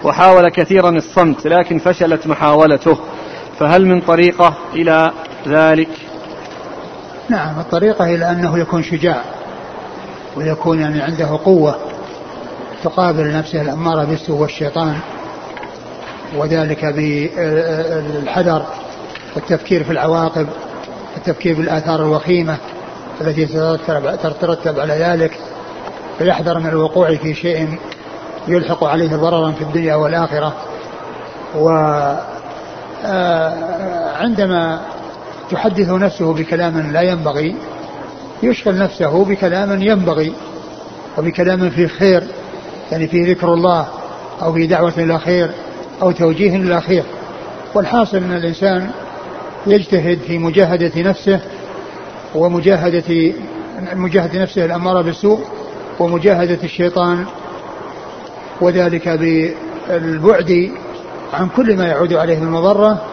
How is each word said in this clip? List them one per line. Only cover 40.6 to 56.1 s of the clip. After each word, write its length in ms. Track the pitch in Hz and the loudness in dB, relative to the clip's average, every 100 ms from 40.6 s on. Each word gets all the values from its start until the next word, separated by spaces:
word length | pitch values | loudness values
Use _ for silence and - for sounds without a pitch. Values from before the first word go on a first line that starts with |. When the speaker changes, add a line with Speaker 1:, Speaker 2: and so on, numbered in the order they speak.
| - - - - - - | -14 -16 -16 -16 -10 -4
Speaker 2:
وبكلام 520 | 160 160 180 185 180 | -4 2 2 4 2
فيه 180 | 139 170 | 2 0
خير، 360 | - 190 180 185 - - - - - - | 4 4 4 2 -12 -14 -14 -14 -14 -8
يعني 160 | 160 160 | -4 0
فيه 240 | 175 175 | 2 2
ذكر 220 | 180 175 | 2 2
الله، 340 | 170 180 170 151 - - - - - | 4 4 2 0 -8 -14 -14 -14 -4
أو 120 | 165 | -2
فيه 140 | 165 165 | 2 2
دعوة 260 | 175 170 170 | 4 2 2
إلى 220 | 165 165 | 0 0
خير، 320 | 165 180 170 - - - - - | 2 2 2 -2 -12 -14 -14 0
أو 100 | 185 | 0
توجيه 440 | 170 165 160 202 185 | 4 2 4 2 2
إلى 260 | 185 175 | 2 0
خير. 220 | 165 180 147 - - - - - - | 2 0 0 -10 -14 -14 -14 -14 -2
والحاصل 440 | 208 196 240 208 196 | 0 2 2 2 0
أن 140 | 180 | -2
الإنسان 580 | 180 170 165 196 180 190 - - - - - - - - | -2 -4 0 2 2 -2 -8 -12 -12 -12 -12 -12 -8 4
يجتهد 520 | 202 180 185 160 175 - | 4 4 0 2 0 -2
في 100 | 170 | -2
مجاهدة 640 | 165 160 180 175 170 160 | 2 4 4 4 0 2
نفسه، 380 | 180 190 - 196 - - - - - - - - - 156 | 0 2 2 2 0 -14 -14 -12 -14 -14 -14 -14 -6 0
ومجاهدة، 1000 | 175 175 165 190 175 170 165 165 160 208 - - - - 185 | 2 4 4 4 4 0 0 2 2 0 -8 -12 -12 -10 -8
مجاهدة 480 | 185 180 180 170 180 | -4 0 2 2 -2
نفسه 240 | 190 - 170 | -2 0 0
الأمارة 360 | 170 180 185 | 0 0 2
بالسوء، 380 | 170 160 202 220 - - - - - - | 0 0 2 2 0 -10 -12 -12 -14 -2
ومجاهدة 580 | 170 | 0